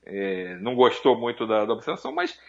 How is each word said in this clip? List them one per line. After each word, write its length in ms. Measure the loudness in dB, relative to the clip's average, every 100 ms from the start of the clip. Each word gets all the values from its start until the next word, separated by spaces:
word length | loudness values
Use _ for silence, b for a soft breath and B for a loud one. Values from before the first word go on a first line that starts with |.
| -10
é, 520 | -6 -4 -4 -6 -8
não 140 | -6 4
gostou 400 | 4 4 2 2
muito 280 | 0 -4 0
da, 200 | 0 2
da 80 |
observação, 380 | -2 -4 -8 -8
mas 260 | -4 -6 -6